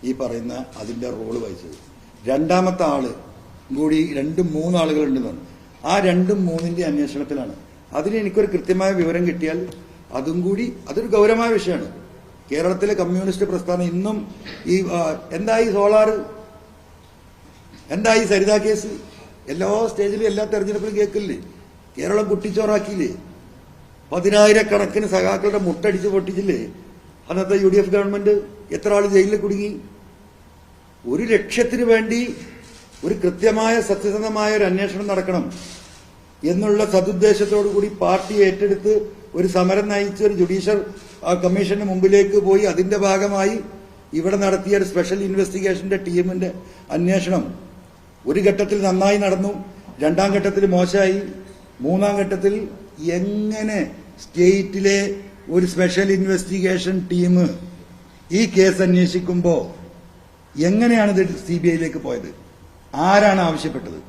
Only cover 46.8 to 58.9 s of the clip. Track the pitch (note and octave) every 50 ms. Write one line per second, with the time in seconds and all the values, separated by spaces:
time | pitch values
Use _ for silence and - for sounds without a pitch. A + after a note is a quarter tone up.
46.8 | - - - D#3 F3 F3+ F#3+ F#3+ F3+ F3 F#3 E3 A2+ F2+ F2+ - - - - -
47.8 | - - - - - - - - - B2 D3 F#3 G3 G3+ G3 G3 G3+ G3+ G#3 G#3
48.8 | G3 F#3+ F#3 F#3 F#3+ G3 G#3 G#3 G#3 F#3+ F#3 F3+ F#3+ G3+ G3+ - - - - -
49.8 | - - - - C#3 D3+ E3 F3+ F#3+ G3 F#3+ G3+ G3+ G3+ G3 G3 G3 F#3+ F3+ F3+
50.8 | F3+ F3 F#3+ G3+ G3 F#3+ F#3+ G3 G3+ - - - - - - - - - - -
51.8 | B2 C#3+ F3 F#3+ G3 G3+ G3+ G3+ G3 F#3 G3 F#3 F#3 G3 G3+ A3 A3+ - - -
52.8 | - - - - D3+ E3+ E3+ F3+ F#3+ G3+ G#3 G#3 G#3+ G#3+ G#3+ G#3+ G#3+ G#3+ G#3+ G3+
53.8 | D#3 - - - - - - - - - - D#3+ F3 F3+ F#3+ G3 F#3+ - G3 G3
54.8 | F#3+ G3 G3 G3+ G3 G3 G3 - - - - - - - D#3 F3+ F3+ F3+ - E3
55.8 | F#3 F3 F3 F#3+ G3 G3 G3 F#3 F#3+ F#3+ F#3+ F3+ F#3 - F3+ G3 F3+ F#3 F#3 F3+
56.8 | F3+ F3 F#3+ F#3 F3 - F3+ F3+ F3 F3+ F3+ F3+ F3+ D3+ - - - - - -
57.8 | - - - - - - - - - - E3 G3 A3+ G3 - F#3+ F#3+ F#3+ F#3+ F#3
58.8 | F#3+ F3+